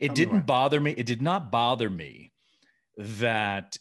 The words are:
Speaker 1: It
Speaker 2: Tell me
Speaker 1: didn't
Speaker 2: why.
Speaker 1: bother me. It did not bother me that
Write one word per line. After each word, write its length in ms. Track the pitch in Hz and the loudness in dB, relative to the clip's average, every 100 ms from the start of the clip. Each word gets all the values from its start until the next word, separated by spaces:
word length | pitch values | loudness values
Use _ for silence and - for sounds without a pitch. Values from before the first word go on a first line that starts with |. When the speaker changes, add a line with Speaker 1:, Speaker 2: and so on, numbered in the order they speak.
Speaker 1:
It 60 | 143 | -2
Speaker 2:
Tell 60 | |
me 20 | |
Speaker 1:
didn't 200 | 123 180 | 0 2
Speaker 2:
why. 60 | 208 | 2
Speaker 1:
bother 380 | 143 127 135 147 | 2 2 4 2
me. 120 | 147 | 0
It 120 | 135 | -2
did 160 | 117 117 | -2 -2
not 300 | 147 190 135 | 0 -2 -2
bother 400 | 117 120 127 110 | 0 2 0 -2
me 420 | 90 73 - - _ _ _ _ _ _ - | -4 -10 -16 -20 _ _ _ _ _ _ -14
that 800 | 104 104 117 110 104 98 95 - | -12 -2 0 2 0 -4 -8 -16